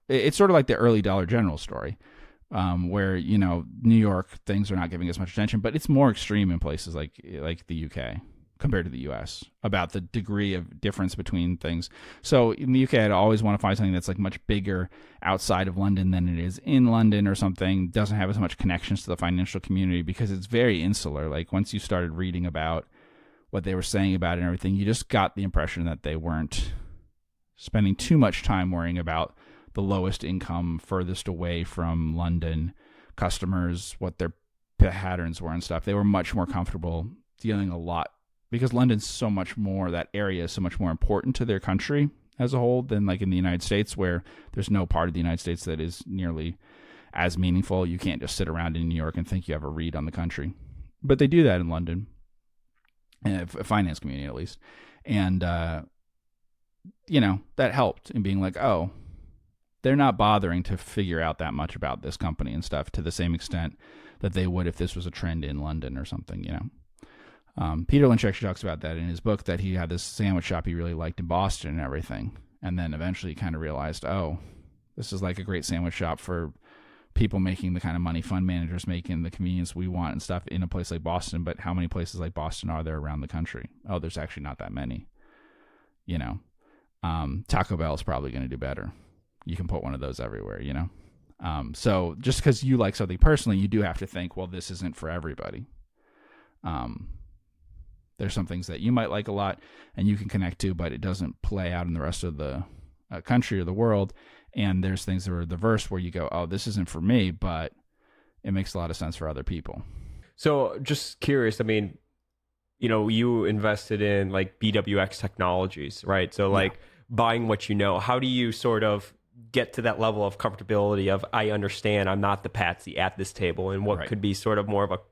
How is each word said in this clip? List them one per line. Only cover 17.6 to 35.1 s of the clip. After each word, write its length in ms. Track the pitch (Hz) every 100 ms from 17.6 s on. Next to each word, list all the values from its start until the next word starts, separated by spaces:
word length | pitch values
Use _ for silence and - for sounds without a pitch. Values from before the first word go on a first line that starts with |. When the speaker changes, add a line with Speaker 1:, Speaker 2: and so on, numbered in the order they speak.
| 92 95 90
Speaker 1:
doesn't 280 | 95 104 107
have 140 | 92
as 80 | 104
much 180 | 92 -
connections 460 | 92 87 - 98
to 80 | -
the 60 | 87
financial 440 | 87 90 90 95
community 420 | - 95 92 87
because 280 | 85 92 110
it's 160 | 95 98
very 360 | 120 120 92
insular. 460 | 85 104 - 73 78
Like, 240 | 73 82
once 220 | 95 104
you 60 | 101
started 320 | - 92 87
reading 340 | 80 92 87 87
about 400 | 78 80 82 - _ - - _ _ _
what 140 | 98
they 100 | 92
were 80 | 92
saying 320 | 87 104 95
about 240 | 92 87 87
it 20 |
and 60 | 87
everything, 280 | 87 92
you 100 | 98
just 240 | 98 113 -
got 260 | 110 95
the 80 | -
impression 420 | 98 82 78 -
that 180 | 85 80
they 140 | 71 80
weren't 560 | 82 80 76 - - - - - - _ _ _ _ _
spending 380 | - 110 98
too 240 | 95 - 160
much 240 | 113 -
time 280 | - 95 92
worrying 280 | 87 85 87
about 380 | 85 80 82 - - - -
the 80 | -
lowest 400 | 95 98 92 95
income, 560 | 76 92 - 85 87 82
furthest 480 | - 95 90 90 -
away 380 | 85 87 85
from 520 | 85 - 85 82 80 80
London 560 | 87 85 82 80 82 - _ - - -
customers, 800 | 92 - 92 95 87 87 - -
what 200 | 90 -
their 140 | 85 - _ _ _ -
patterns 640 | 95 90 95